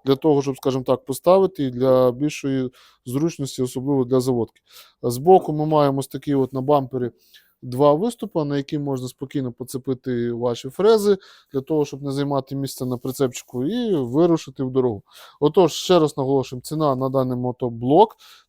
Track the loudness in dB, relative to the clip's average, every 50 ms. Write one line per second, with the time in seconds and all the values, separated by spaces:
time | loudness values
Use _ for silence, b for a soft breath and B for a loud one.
0 | 0 0 0 2 4 2 2 2 2 -2 -6 -4 -2 -2 -2 -2 0 -2 -2 -2
1 | _ -8 -8 -2 2 4 4 4 4 2 0 -4 -6 -4 -2 0 2 4 4 4
2 | 4 2 2 0 -4 -4 -4 -4 -6 -4 -2 -2 -4 -6 b b b b b b
3 | _ -6 -4 -2 -2 -2 -2 -4 -8 -8 -4 -6 -6 -4 -4 -6 -4 -2 0 0
4 | 0 2 2 0 2 2 0 -2 -2 -4 _ _ B B B B B B B B
5 | -4 -4 -4 0 4 6 6 6 6 0 -4 -2 -2 0 2 2 2 2 2 -2
6 | -6 -6 -10 -10 -4 -2 0 0 0 -2 -2 -6 0 2 2 2 2 -2 -6 -6
7 | -6 -6 -8 b b b b b b b b b -16 -12 -2 2 4 4 4 4
8 | 0 -4 -4 -6 -12 -6 -4 -4 -4 -2 -2 -4 -4 -4 -6 -6 -4 -4 -6 -6
9 | -6 -10 -10 -12 -14 -8 -6 -6 -6 -6 -8 -10 -14 -10 -10 -10 -6 -6 -6 -6
10 | -4 -4 -4 -2 -2 -4 -4 -2 -2 -4 -4 -4 -8 -14 -6 0 4 4 4 4
11 | 4 2 2 0 B B B B B B -6 -6 -4 -2 0 0 0 -2 -4 -10
12 | -8 -6 -4 -4 -2 -2 -2 -4 -4 -4 -6 -6 -6 -6 -6 -8 -6 -6 -6 -6
13 | -6 -8 -2 -2 -2 -2 -2 -6 -18 _ -8 -6 -4 -4 -4 -4 -2 0 0 -2
14 | -2 -2 0 2 2 4 2 0 -2 -10 -8 -6 -6 -2 0 0 0 0 -2 -4
15 | -12 B B B B B B B -2 2 4 4 4 4 2 -2 0 2 4 4
16 | 4 2 0 -2 -2 0 0 0 0 -2 -8 -14 -10 -8 -4 -2 0 0 0 0
17 | -2 0 0 0 0 0 -2 -4 -4 -6 -6 -4 -6 -6 -6 -4 0 4 6 6
18 | 6 6 4 B B B B B B